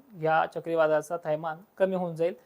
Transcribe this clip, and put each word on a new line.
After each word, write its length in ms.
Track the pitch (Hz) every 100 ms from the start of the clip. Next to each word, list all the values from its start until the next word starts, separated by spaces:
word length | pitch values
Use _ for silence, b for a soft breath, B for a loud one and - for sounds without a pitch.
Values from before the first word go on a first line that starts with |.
| - 196
या 220 | 156 160 170
चक्रीवादळाचा 640 | 165 165 165 156 151 147 170
थैमान 320 | 165 151 165 160 - -
कमी 160 | 190
होऊन 200 | 185 175 160
जाईल 180 | 170 202